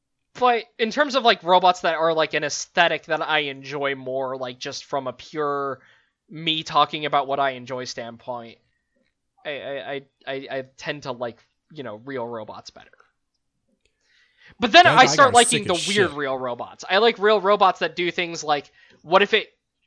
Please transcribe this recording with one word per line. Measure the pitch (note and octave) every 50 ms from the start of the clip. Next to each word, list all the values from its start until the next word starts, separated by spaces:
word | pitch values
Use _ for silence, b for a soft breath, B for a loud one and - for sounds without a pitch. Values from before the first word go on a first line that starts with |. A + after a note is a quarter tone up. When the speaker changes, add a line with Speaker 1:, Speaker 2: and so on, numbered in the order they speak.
| _ _ _ _ _ _ _
Speaker 1:
But | - B3 B3 A#3+ A3+ F#3 - _ -
in | A#3 A3
terms | - B3+ D4+ C#4+ A#3
of, | C4+ A3+
like, | A#3 G3 - -
robots | E3+ F#3 F3+ F3+ F3+ F3+ -
that | - F3 D#3+
are, | D#3 D#3+ E3 D#3+
like, | D#3+ D#3 D3+ -
an | D3+ D3+
aesthetic | C#3+ - - - - _ F3+ E3+ E3 D#3+ D3 -
that | - D#3+ D3+ D#3 C#3+
I | D#3 D3+
enjoy | D3+ C#3 C3+ C3+ C3+ C3+ C#3+ D3 C#3 C#3 C#3
more, | C3 C3 C3 C3 C3+ C3+ B2+ C3+ C3
like, | B2+ B2+ B2+ B2+
just | - C#3+ C3 - -
from | - - C#3 C3 B2+
a | A#2+
pure | - - - - D#3 D3+ C#3+ C#3+ C#3 C#3 C#3 C3 b b b b b b b b _ _ _
me | - D3+ E3 E3 D#3 D#3 D#3
talking | - - D3 D3 D3 E3 D#3 D3+
about | C#3+ D3+ C#3+ C3 C3+
what | C#3 C#3+
I | C#3 C3+
enjoy | C3 B2+ B2 A#2+ C3 B2+ B2+
standpoint, | A#2+ - C3 A#2 A#2 A#2 A2+ - C3 B2 A#2+ A#2 A2+ - _ _ _ _ _ _ _ _ _ _ _ _ _ _ _ _ _ -
I, | D#3
I, | D3 B2+ G2 C3 C#3 C3+ - - C#3+
I, | C#3 C#3 _ _ _ _ C3
I, | C#3 C3+ C3+ F#2+ C3 C#3
I | C3 B2+ _
tend | - - E3 D3 D3 C#3+
to | C#3+
like, | B2 A#2 B2 A#2+ A2+ _ _ _ _ _ _ _
you | D#3+ D3 C3
know, | A2+ G#2 A2
real | A#2+ C#3 C3+ B2 A#2 A#2
robots | A#2+ A2+ G#2+ G2+ F#2 F#2 - -
better. | - - - _ _ _ _ _ _ _ _ _ _ _ _ _ _ _ _ _ _ _ _ _ _ b b b b b b b b b b b b -
But | A#3+ A#3
then | D#4+ E4+ F4+
Speaker 2:
Doug, | E4 C4 A#3
Speaker 1:
I | C4
Speaker 2:
I |
Speaker 1:
start | - - - C#4 B3+
Speaker 2:
got | - A#3+
Speaker 1:
liking | A#3+ A#3+ B3 A3
Speaker 2:
sick | G3+ F3
Speaker 1:
the | F3+
Speaker 2:
of | E3 D#3 F3
Speaker 1:
weird | G3+ G#3 F#3 D#3+
Speaker 2:
shit. | C#3+ D3
Speaker 1:
real | C#3+ C3+ C3+ C3
robots. | B2+ B2 A#2+ A#2+ A2 F#2 - - - D3
I | F3+ G3
like | A3+ A#3 A3+ F#3
real | F#3+ G#3+ A3 G3+
robots | F3 G3 G#3 G3 G3+ F#3 F3+ -
that | F#3 D#3+ D#3
do | E3+ F3+ F3
things | E3+ - F3+ E3+ E3+ D3+ D3
like, | D3+ D3 C#3+ - _ b b b b b b -
what | D3+ F3 F#3+
if | G3+ G3+ A3+
it, | G#3 E3+ - _ _ _ _ _ _ _